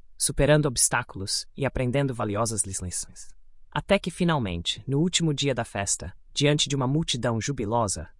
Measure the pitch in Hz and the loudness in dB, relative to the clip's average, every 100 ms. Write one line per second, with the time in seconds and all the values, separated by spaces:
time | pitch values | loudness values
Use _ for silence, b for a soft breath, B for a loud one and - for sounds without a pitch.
0 | - - - - 139 151 143 120 - 120 | -12 -4 -2 2 6 6 4 2 2 2
1 | - 95 98 - - - 135 - 123 135 | -2 -6 -4 -4 -6 -2 -2 0 0 2
2 | 139 117 110 101 113 107 98 92 90 - | 0 0 -2 0 0 -2 -4 -4 -6 -6
3 | - - - - - - - 147 - 202 | -8 -12 -16 -16 -18 -20 -8 -4 2 2
4 | 185 - 175 151 101 85 - - 131 139 | 0 -2 0 2 0 -4 -4 -6 -2 0
5 | 180 - 160 135 139 117 113 107 101 - | 2 2 2 2 0 0 -2 -4 -2 -4
6 | 85 - - - 143 147 131 139 131 151 | -6 -14 -10 0 2 4 2 0 0 0
7 | 160 120 120 113 120 131 101 117 104 85 | 0 -2 0 0 -2 -4 0 0 0 -2
8 | 82 - | -8 -14